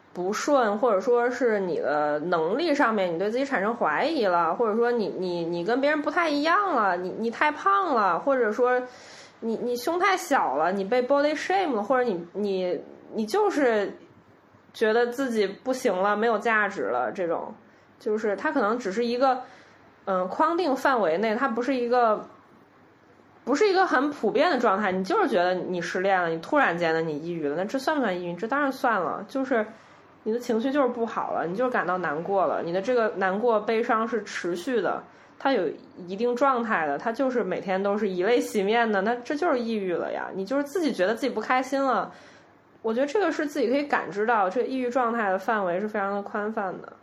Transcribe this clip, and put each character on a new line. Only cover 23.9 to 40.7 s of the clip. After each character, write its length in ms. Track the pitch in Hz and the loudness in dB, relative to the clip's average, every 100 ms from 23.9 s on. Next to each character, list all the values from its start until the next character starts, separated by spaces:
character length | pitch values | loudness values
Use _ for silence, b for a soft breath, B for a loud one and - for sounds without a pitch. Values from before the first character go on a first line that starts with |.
| 277 294 | 2 0
普 220 | 285 220 | 0 0
遍 180 | 196 330 | 2 2
的 80 | 277 | 2
状 180 | 240 190 | 2 2
态。 140 | 208 | 0
你 140 | 185 | -2
就 180 | 190 427 | 0 2
是 60 | 339 | 2
觉 80 | 208 | 2
得 180 | 180 | 2
你 260 | 185 147 180 | 0 -2 -4
失 200 | 170 190 | -4 -2
恋 200 | 190 190 | 2 2
了， 80 | 170 | 2
你 80 | 165 | -2
突 180 | 165 302 | 0 2
然 180 | 240 175 | 4 2
间 160 | 170 | 2
的 80 | 160 | 2
你 160 | 165 147 | 0 -4
抑 160 | 165 | -6
郁 140 | 170 147 | -4 -2
了， 80 | |
那 100 | 151 | -2
这 140 | 196 269 | -2 -2
算 180 | 262 311 | 0 0
不 60 | |
算 180 | 233 180 | 0 -2
抑 60 | 175 | -6
郁？ 80 | |
这 140 | 175 226 | -6 -4
当 120 | 277 | -2
然 100 | 285 | -2
算 280 | 269 254 214 | 0 0 2
了， 240 | 156 87 202 | 0 -4 -6
就 160 | 269 | -6
是 200 | 262 240 214 B B B B - | 0 0 -2 B B B B -10
你 100 | - | -6
的 60 | 233 | -4
情 220 | 247 220 | -2 -2
绪 100 | 269 | 0
就 120 | 294 | 2
是 60 | 254 | 0
不 160 | 240 | 0
好 280 | 226 208 - | -4 -4 -4
了， 140 | 101 156 | -4 -2
你 100 | 190 | -2
就 80 | |
是 60 | 254 | 0
感 140 | 233 | 0
到 140 | 170 185 | 0 -2
难 240 | 170 147 | -2 -4
过 240 | 170 196 165 | -2 0 2
了， 160 | 95 | 0
你 100 | 151 | -2
的 80 | 180 | -2
这 140 | 190 | 0
个 140 | 254 220 180 | 2 0 0
难 200 | 190 190 | -2 0
过、 220 | 240 214 | 2 2
悲 240 | 214 226 | 2 0
伤 240 | 233 226 226 | 2 0 0
是 160 | 226 | -4
持 320 | 208 - 175 | -6 -6 -6
续 260 | 180 269 240 | -4 -2 0
的， 220 | 165 78 - B B B | 0 -4 -8 B B B
它 140 | 277 | -2
有 160 | 254 156 - - - 175 | 0 -2 -6 -14 -16 -12
一 80 | |
定 220 | 196 240 247 | -4 -2 2
状 260 | 277 254 | 2 2
态 240 | 226 196 156 | 0 0 0
的， 100 | 139 | -2
它 120 | 226 | -4
就 180 | 233 262 | -2 0
是 140 | 233 | 0
每 180 | 185 175 | -2 -4
天 220 | 196 190 | -2 -2
都 160 | 202 202 | 0 0
是 100 | 208 | -2
以 140 | 185 | 0
泪 160 | 185 247 | 2 2
洗 240 | - 220 | 0 -2
面 280 | 196 226 233 | 0 2 2
的， 100 | 202 | 2
那 140 | 202 247 | 0 -2
这 180 | - | -4
就 160 | 302 349 | -2 0
是 80 | 262 | 0
抑 160 | 226 | -2
郁 200 | 220 190 | -4 -2
了 180 | 175 - | -2 -4
呀。 160 | - 64 | -6 -6
你 100 | 185 | -8
就 120 | 190 277 | -4 -4
是 60 | |
自 180 | 285 | -2